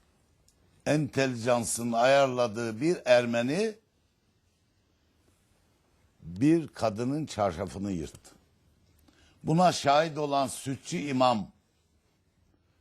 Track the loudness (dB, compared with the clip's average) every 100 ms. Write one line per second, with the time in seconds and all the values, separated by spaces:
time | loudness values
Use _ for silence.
0 | _ _ _ _ _ _ _ _ -2 -2
1 | 0 -2 -2 -2 0 0 0 -4 -2 2
2 | 4 6 4 2 -2 -2 -6 -2 -2 0
3 | 4 4 4 -2 -2 -2 -4 -8 _ _
4 | _ _ _ _ _ _ _ _ _ _
5 | _ _ _ _ _ _ _ _ _ _
6 | _ _ -12 0 2 2 -2 -4 -4 -2
7 | -4 -4 -6 -2 -2 -2 -8 -8 -6 -6
8 | -8 -14 -20 _ _ _ _ _ _ _
9 | _ _ _ _ -2 4 4 2 2 4
10 | 2 -2 -2 0 -2 -6 -8 -10 -8 -8
11 | -4 2 2 2 -4 _ _ _ _ _
12 | _ _ _ _ _ _ _ _